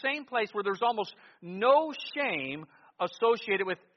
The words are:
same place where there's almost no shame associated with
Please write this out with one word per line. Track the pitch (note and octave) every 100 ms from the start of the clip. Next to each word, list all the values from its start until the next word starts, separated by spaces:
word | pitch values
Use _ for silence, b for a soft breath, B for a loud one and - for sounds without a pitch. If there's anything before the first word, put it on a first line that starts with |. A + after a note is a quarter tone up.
same | C4+ D4
place | C#4 B3 G#3+
where | G#3+
there's | G3+ F#3+
almost | A#3 A3+ G3 - B B
no | E3+ F#3 A#3+ C#4+ D#4+ C#4+ - D4
shame | C4+ E3 C3+ D3 D#3+ b b b
associated | F3+ - A3+ A#3 - F#3+ F#3+
with | F3+ _